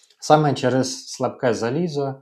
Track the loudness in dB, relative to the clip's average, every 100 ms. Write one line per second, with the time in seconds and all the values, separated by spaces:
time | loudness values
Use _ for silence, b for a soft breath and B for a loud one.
0 | b b 2 4 4 0 2 2 0 -4
1 | -10 -6 -6 -2 -2 0 -2 -2 -2 -2
2 | -4 -6